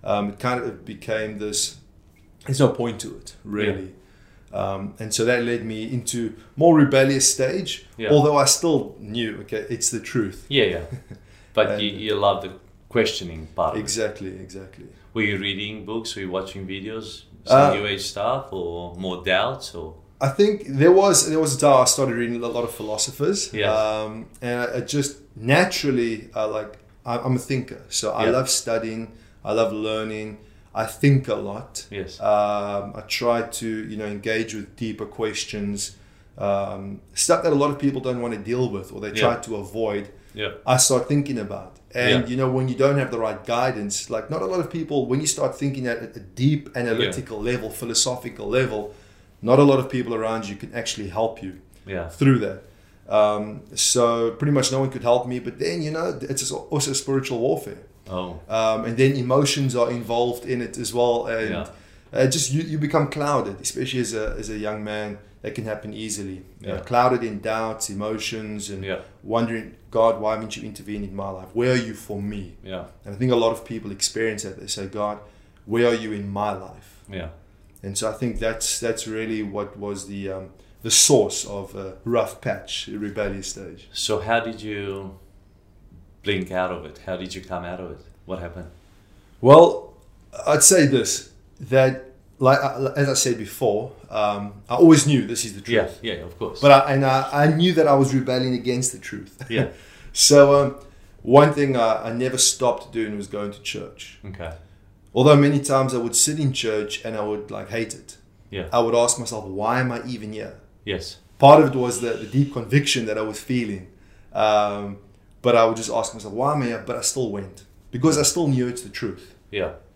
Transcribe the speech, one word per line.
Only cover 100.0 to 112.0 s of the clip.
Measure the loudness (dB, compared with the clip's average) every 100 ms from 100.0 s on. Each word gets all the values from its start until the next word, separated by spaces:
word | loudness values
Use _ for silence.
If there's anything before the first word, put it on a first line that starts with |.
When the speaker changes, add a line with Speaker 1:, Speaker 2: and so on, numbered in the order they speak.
| -12 0
Speaker 1:
So, | 6 8 8 4
um, | 2 -2 -18 -20 -20 -14
one | 6 8 8
thing | 4 0 2
I, | 2 2 -2
I |
never | -4 -2 2
stopped | 0 2 0 0 -6
doing | -6 -4 -6
was | -8
going | -8 -8
to | -10
church. | -12 -10 -12 -16 -20 -18 -16
Speaker 2:
Okay. | -12 -12 -12 -20 -20 -20 _ _
Speaker 1:
Although | 4 8 8
many | 8 2
times | 2 2 2
I | -2
would | -2 0
sit | 0 0
in | -2
church | 0 -2 -2 -4 -8
and | -8 -6
I |
would, | -4 -6 -6
like, | -12 -8
hate | -6 -6
it. | -10 -18 -20 _ _ -12
Speaker 2:
Yeah. | -10 0
Speaker 1:
I | 2
would | 4 2
ask | 2 0
myself, | -4 -8
"Why | -8 -4 0 0
am | 0
I | -4 -8
even | -10 -8
here?" | -10 -12 -16 -20 _ -6
Speaker 2:
Yes. | -6 -6 -16 _ 6
Speaker 1:
Part | 10 12
of | 10 2
it |
was | -2
the, | -2